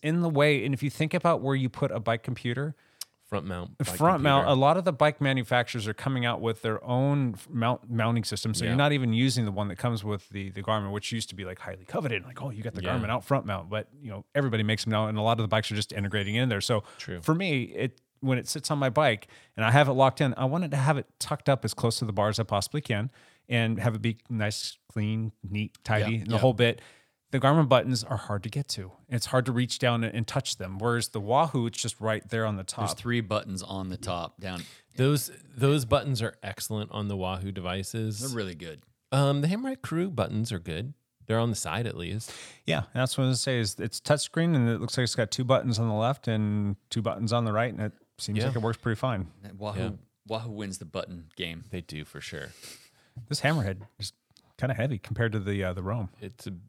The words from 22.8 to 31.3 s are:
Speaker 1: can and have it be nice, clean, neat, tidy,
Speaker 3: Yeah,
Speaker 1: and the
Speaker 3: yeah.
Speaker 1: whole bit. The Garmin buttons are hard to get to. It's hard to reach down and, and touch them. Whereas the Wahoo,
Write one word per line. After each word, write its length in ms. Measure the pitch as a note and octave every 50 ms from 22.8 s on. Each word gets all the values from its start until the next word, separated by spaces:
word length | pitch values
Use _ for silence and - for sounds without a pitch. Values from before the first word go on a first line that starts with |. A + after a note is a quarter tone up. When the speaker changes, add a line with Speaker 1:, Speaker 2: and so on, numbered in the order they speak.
Speaker 1:
can 300 | - - A2 G2+ G#2+ C3+ - - - - _ _ _
and 320 | - B2 A#2 A2+ A2+ A2+ G2+
have 160 | G2+ A#2+ A2
it 60 | G#2+
be 160 | G#2+ A#2 A2 - _ -
nice, 480 | A#2+ G#2+ G#2 G#2+ - - - - - - _ -
clean, 400 | - A2 G#2 G#2+ A2 A2 A2+ G#2+ - _ -
neat, 300 | F2+ G2 G#2+ G#2+ - - - -
tidy, 280 | - G#2+ G#2+ G#2 A2 A2+
Speaker 3:
Yeah, 40 | A2+
Speaker 1:
and 60 | F2
the 80 | A2 A2+
Speaker 3:
yeah. 60 | G#2
Speaker 1:
whole 120 | B2+ C3 A2+
bit. 280 | A2 A#2+ A#2 - - - - - _ _ _ _ _ _ _
The 80 | C#3 B2+
Garmin 280 | C3 C3+ D3+ E3 D3
buttons 360 | B2+ C3+ A#2+ - C3 B2+ A2 A#2
are 120 | - A#2+
hard 260 | G2+ - - G#2 G2 -
to 60 | G#2+
get 180 | - C#3+ - -
to. 220 | - G#2 F#2 F#2+ - - _ -
It's 160 | B2 A2 -
hard 200 | - C3 B2+ A#2
to 40 | C3
reach 260 | A#2 B2 B2 A#2+ -
down 260 | - B2+ A#2+ A#2+ A2+ A2+
and, 100 | A2 -
and 100 | A#2 A2
touch 280 | - - C#3 - - -
them. 200 | - F#2+ F#2+ F#2+
Whereas 320 | G2 A2+ A#2+ A#2 A#2 - -
the 100 | - G#2+
Wahoo, 460 | G2+ G#2